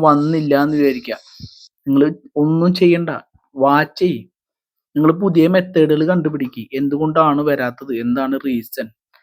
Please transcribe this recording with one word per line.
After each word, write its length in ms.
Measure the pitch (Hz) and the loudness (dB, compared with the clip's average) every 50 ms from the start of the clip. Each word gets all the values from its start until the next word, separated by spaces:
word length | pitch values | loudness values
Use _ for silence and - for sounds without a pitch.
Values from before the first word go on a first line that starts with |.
വന്നില്ല 520 | 160 151 147 143 147 156 165 160 151 143 139 139 | 4 4 4 4 2 0 0 -2 0 0 0 0
എന്ന് 180 | 143 151 151 | 0 0 0
വിചാരിക്കുക, 400 | 147 143 139 127 123 120 117 107 - - - - - - - - - - - _ _ | 0 0 0 0 -2 -6 -10 -10 -12 -12 -18 -20 -20 -20 -20 -20 -20 -20 -20 _ _
നിങ്ങൾ 220 | _ 139 135 139 147 156 175 - - _ - | _ 0 2 4 2 2 0 -4 -12 _ -2
ഒന്നും 360 | 147 147 156 160 165 170 180 180 | 0 0 2 2 2 2 2 2
ചെയ്യണ്ട, 380 | - 185 175 170 170 170 165 139 - - _ _ _ _ _ - | 4 4 2 4 2 0 -4 -8 -10 -12 _ _ _ _ _ -4
വാച്ച് 440 | 135 135 139 143 147 156 - - - | 0 2 2 2 2 0 -2 -4 -2
ചെയ്യ്. 220 | 185 180 139 113 - _ _ _ _ _ _ _ _ _ _ _ _ _ - | -2 -2 -2 -4 -10 _ _ _ _ _ _ _ _ _ _ _ _ _ -2
നിങ്ങൾ 160 | 143 156 160 165 | 0 2 2 2
പുതിയ 300 | 180 202 196 165 170 156 | 2 -2 0 2 2 2
മെത്തേഡുകൾ 540 | 170 185 185 180 180 - 170 156 151 151 151 156 | 2 2 0 -2 0 0 0 2 2 2 0 0
കണ്ടുപിടിക്കുക, 600 | 170 180 175 151 151 151 139 131 123 - 117 110 - 131 | 0 0 0 -2 -2 -4 -6 -8 -8 -10 -12 -14 -10 -6
എന്തുകൊണ്ടാണ് 680 | 135 143 139 143 147 156 156 151 160 160 151 143 147 | -6 -4 -4 -2 -2 -4 0 0 2 2 2 2 0
വരാത്തത്, 520 | 147 151 143 135 127 123 123 - 135 139 123 | 0 -2 -2 -2 -2 -6 -6 -8 -10 -8 -6
എന്താണ് 400 | 117 117 120 123 135 135 131 139 131 | -4 -2 -2 -2 -2 -2 -4 -4 -4
റീസൺ. 480 | - 139 123 117 110 - - 131 113 110 - _ _ _ _ _ | -4 -4 -4 -4 -6 -8 -10 -12 -12 -12 -14 _ _ _ _ _